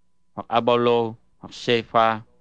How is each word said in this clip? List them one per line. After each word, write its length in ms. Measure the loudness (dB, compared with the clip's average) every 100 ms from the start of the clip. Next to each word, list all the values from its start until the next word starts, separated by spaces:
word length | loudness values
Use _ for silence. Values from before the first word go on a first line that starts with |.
| _ _ _
hoặc 160 | -16 -4
Apollo, 640 | -2 2 2 2 0 -2 -8 _ _
hoặc 140 | -20
Cepha, 680 | -8 -2 -2 0 2 2 0 -10 _